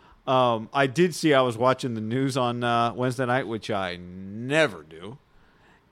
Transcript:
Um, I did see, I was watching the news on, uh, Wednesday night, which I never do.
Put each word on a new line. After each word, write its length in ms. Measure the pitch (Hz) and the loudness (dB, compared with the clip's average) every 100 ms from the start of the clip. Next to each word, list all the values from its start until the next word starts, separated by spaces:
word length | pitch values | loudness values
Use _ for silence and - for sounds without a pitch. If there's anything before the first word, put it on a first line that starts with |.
| - _ - | -20 _ 0
Um, 440 | 131 123 113 110 | 4 4 2 -2
I 140 | 139 139 | 0 2
did 260 | 123 180 | 4 0
see, 200 | 151 160 | 2 4
I 80 | 135 | 4
was 140 | 127 110 | 4 2
watching 360 | 123 127 135 | 2 2 -2
the 80 | 113 | -6
news 340 | 110 123 135 131 | -4 -2 -2 0
on, 280 | 123 120 | -2 -2
uh, 300 | 120 117 117 104 | 0 2 0 0
Wednesday 300 | 127 120 123 | -2 -2 0
night, 220 | 127 104 | 0 -2
which 220 | 113 - | -6 -4
I 280 | 107 92 87 | -4 -4 -6
never 840 | 87 90 95 104 123 151 151 90 | -12 -14 -12 -10 -2 2 2 0
do. 340 | 78 78 92 135 _ _ _ _ _ _ _ | -16 -16 -16 -16 _ _ _ _ _ _ _